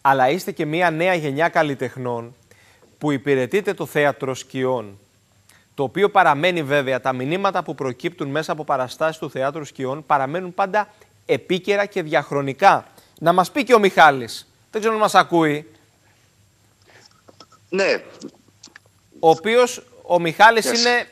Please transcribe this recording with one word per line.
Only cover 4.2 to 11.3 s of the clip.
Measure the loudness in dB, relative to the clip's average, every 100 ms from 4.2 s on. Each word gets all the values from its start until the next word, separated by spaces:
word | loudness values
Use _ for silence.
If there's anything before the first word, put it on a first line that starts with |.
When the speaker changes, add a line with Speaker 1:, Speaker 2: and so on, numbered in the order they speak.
| -8
Speaker 1:
Σκιών, | -8 -10 -6 -2 -4 -6 -18 _ _ _ _ _ _ _
το | -6
οποίο | -6 0 0
παραμένει | 4 4 4 0 0
βέβαια, | 0 0 0 -2
τα | -2
μηνύματα | -4 -4 -2 -2 -4
που | -8
προκύπτουν | -8 -8 -6 -10 -8 -8
μέσα | -6 -6
από | -8
παραστάσεις | -4 -4 -4 -4 -6 -4
του | -10
θεάτρου | -6 -6 -6
Σκιών | -14 -10 -8 -8 -2
παραμένουν | -2 -2 -6 -10
πάντα | -6 -4 -2 -6 _ _ _
επίκαιρα | -4